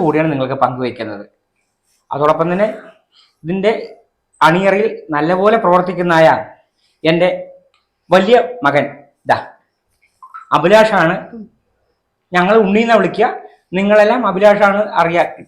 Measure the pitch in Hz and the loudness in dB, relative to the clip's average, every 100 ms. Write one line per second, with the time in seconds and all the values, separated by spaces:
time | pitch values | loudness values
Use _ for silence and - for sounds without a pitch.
0 | 165 147 160 139 127 135 123 127 127 110 | 0 0 -2 -2 -6 -2 -4 -4 -8 -8
1 | 110 104 - _ _ _ _ _ _ _ | -10 -12 -16 _ _ _ _ _ _ _
2 | _ 143 151 160 165 180 208 - - - | _ -2 0 0 -2 -2 -4 -4 -16 -20
3 | _ _ _ _ 151 190 202 240 - - | _ _ _ _ -8 -4 -2 -4 -6 -18
4 | _ _ _ _ 156 180 196 196 220 - | _ _ _ _ 0 2 2 0 -2 -6
5 | - 147 160 185 202 220 175 180 175 175 | -8 -4 -2 0 0 0 2 0 0 -4
6 | 175 165 160 127 - - _ _ _ _ | 0 4 4 2 -4 -16 _ _ _ _
7 | 156 170 180 - - - _ _ _ _ | -2 0 0 -2 -10 -20 _ _ _ _
8 | _ 180 196 240 - - 143 147 127 - | _ 2 4 2 2 -4 -2 0 -2 -8
9 | - _ - 113 - - _ _ _ _ | -20 _ -4 -4 -4 -20 _ _ _ _
10 | _ _ - - - 151 165 214 214 196 | _ _ -20 -20 -4 -2 4 4 4 2
11 | 165 185 - 233 208 _ _ _ _ _ | 0 -2 -8 -18 -20 _ _ _ _ _
12 | _ _ _ 175 180 226 190 208 233 220 | _ _ _ -2 2 2 2 0 2 0
13 | 180 - 240 - - _ _ 175 202 214 | 0 -2 -2 -4 -14 _ _ -4 2 4
14 | 208 247 208 185 208 208 202 196 214 165 | 4 2 -2 2 2 4 2 0 -2 -2
15 | 170 170 - - | -2 0 -4 -6